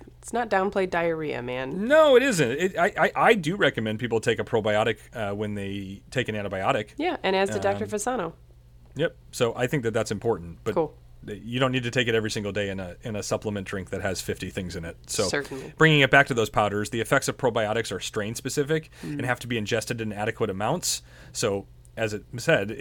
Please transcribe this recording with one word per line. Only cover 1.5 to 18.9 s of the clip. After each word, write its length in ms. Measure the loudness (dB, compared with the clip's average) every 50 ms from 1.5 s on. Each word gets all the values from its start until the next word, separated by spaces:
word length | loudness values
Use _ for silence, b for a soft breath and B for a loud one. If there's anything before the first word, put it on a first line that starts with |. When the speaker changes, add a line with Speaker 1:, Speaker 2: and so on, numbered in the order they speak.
| -4 -4 -4 -4 -4 -4 2
Speaker 2:
No, 280 | 4 6 8 8 8 8
it 80 | 8 6
isn't. 280 | 6 4 2 2 2
It, 240 | 2 0 -2 0 0
I, 140 | 2 0 2 2
I, 140 | 2 0 2 4
I 180 | 4 6 6 6
do 200 | 4 2 -2 0
recommend 440 | 2 2 2 2 0 -2 -2 -2 -4
people 200 | -2 0 0 0
take 200 | 2 2 0 0
a 40 | 0
probiotic, 540 | 0 0 0 2 4 4 4 4 2 0 -4 -8 -12 -8
uh, 220 | -6 -4 -4 -4
when 180 | -4 -4 -4 -4
they 480 | -6 -6 -6 -6 -8 -8 -10 -12 -14 -14 -6
take 180 | -4 -4 -4
an 60 | -2 -4
antibiotic. 560 | -4 -4 -4 -4 0 0 2 2 0 -2 -6 -6
Speaker 1:
Yeah, 200 | -4 -4 -4 -2 -2
and 140 | 0 0 2
as 160 | 2 2 0
did 100 | 0 0
Doctor 220 | 0 0 0 -2 -4
Speaker 2:
Um, 60 | -4
Speaker 1:
Fasano. 420 | -6 -4 -4 -2 -2 -2 -4 -6 -8 -12 -20 -20 -20 -20 -20 -20 -20 -20 -20 -10 -4
Speaker 2:
Yep. 200 | -2 -2 -2 -4 -6 -18 -8
So 220 | -2 0 0 0 0
I 120 | 0 -2
think 160 | 0 0 0 0
that 80 | 0 0
that's 160 | 0 0 -2
important, 480 | -4 -2 0 0 0 0 -4 -10 -14 -8 -4
but 100 | -2 0
Speaker 1:
Cool. 220 | 0 0 -2 -4 -12 -20 -20 -20 -16 -14
Speaker 2:
you 360 | -12 -12 -10 -8 -4 0 2
don't 120 | 2 2
need 120 | 2 2 0
to 80 | 2
take 160 | 2 4 4
it 80 | 4 4
every 160 | 2 2 0
single 200 | -2 -2 -4 -2
day 180 | -2 -2 -2 -2
in 100 | -4 -6
a, 160 | -8 -10 -10 -10 -8
in 120 | -8 -6
a 60 | -6
supplement 460 | -4 -2 -2 -2 -2 -2 -4 -4 -6
drink 240 | -6 -8 -8 -6 -6
that 100 | -6 -4
has 200 | -4 -4 -4 -4
fifty 280 | -4 -6 -6 -6 -6 -8
things 260 | -6 -6 -8 -6 -8
in 80 | -8 -10
it. 120 | -10 -12 -14 -12
So 220 | -6 -2 -2 0
Speaker 1:
Certainly. 480 | 0 0 -2 -4 -6 -10 -12 -12 -6 0
Speaker 2:
bringing 220 | 4 6 6 6 6
it 80 | 6 6
back 160 | 8 6 6
to 60 | 6 2
those 160 | 0 0 0
powders, 400 | 2 2 2 2 0 -2 -4 -2
the 100 | -2 -4
effects 280 | 0 2 2 2 2
of 100 | 0 -2
probiotics 540 | 0 0 0 2 2 0 0 0 -2 -2 -4 -6
are 40 | -8
strain 340 | -8 -6 -6 -4 -4 -4 -6
specific 560 | -8 -8 -4 -2 -2 0 0 -2 -2 -4 -6